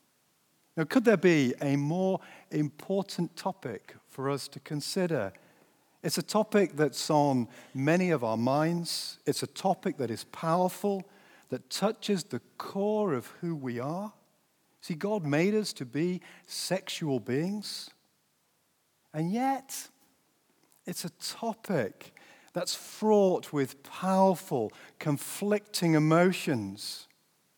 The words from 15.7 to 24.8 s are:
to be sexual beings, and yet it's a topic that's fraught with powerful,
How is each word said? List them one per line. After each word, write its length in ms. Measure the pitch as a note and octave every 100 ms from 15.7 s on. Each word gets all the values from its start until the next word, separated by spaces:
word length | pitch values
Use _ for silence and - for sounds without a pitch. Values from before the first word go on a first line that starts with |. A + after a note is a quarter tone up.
to 120 | - B2+
be 360 | C#3+ F3+ F3+ - - -
sexual 720 | - - F#3 - - D3 B2+
beings, 720 | G#2+ C3 F3 G#3 - - - _ _ _ _ _ _ _ _ _ _ _ _
and 200 | D#3 E3+
yet 560 | A3+ C4+ C4+ - - - _ _ _ _ _ _ _ _ _ -
it's 180 | F3
a 60 | E3+
topic 1040 | - - - A#3 - - E3 G2+ - - - - - _
that's 200 | F3 F3+
fraught 800 | - - - G#3+ G#3 F#3+ D#3 -
with 300 | D3 C3+ -
powerful, 880 | - - F#3 F#3+ F#3+ F3 - C#3 G#2+ -